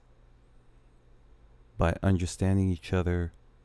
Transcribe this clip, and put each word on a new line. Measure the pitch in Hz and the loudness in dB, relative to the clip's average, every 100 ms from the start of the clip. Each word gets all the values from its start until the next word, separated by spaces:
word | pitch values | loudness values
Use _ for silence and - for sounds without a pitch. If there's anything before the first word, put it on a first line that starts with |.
| - - - - - - - - - - - - - - - - - - | -20 -20 -20 -20 -20 -20 -20 -20 -20 -20 -20 -20 -20 -20 -20 -20 -10 0
by | 82 - | 0 2
understanding | 98 92 90 - 95 98 95 | 0 0 -2 -2 0 2 0
each | 87 - | -2 -2
other | 92 87 87 85 - - - | -2 0 -2 -4 -10 -20 -20